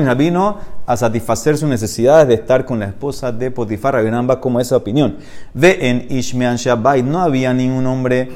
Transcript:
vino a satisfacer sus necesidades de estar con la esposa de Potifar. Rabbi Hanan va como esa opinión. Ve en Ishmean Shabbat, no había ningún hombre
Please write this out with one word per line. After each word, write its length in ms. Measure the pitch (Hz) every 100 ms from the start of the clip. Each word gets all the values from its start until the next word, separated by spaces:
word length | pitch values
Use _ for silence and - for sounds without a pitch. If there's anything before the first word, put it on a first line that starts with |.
| 139 123
vino 640 | 156 175 196 202 - - -
a 100 | 120
satisfacer 580 | 117 113 - 113 151 147
sus 140 | 151
necesidades 580 | 131 107 - 120 156 143
de 60 |
estar 320 | 113 - 131 127
con 140 | 117
la 60 | 101
esposa 460 | 101 143 131 127
de 200 | 123 131
Potifar. 420 | 127 107 107 135
Rabbi 140 | 131 110
Hanan 200 | 117 123
va 140 | 127
como 180 | 131 120
esa 160 | 123 127
opinión. 420 | 101 127 127 - - - -
Ve 240 | 123 165 185
en 260 | 131 123 120
Ishmean 460 | 131 120 127 123 120
Shabbat, 480 | 127 120 117 139
no 180 | 127 165
había 320 | 175 131 127
ningún 320 | 127 127 131 131
hombre 460 | 131 127 127 127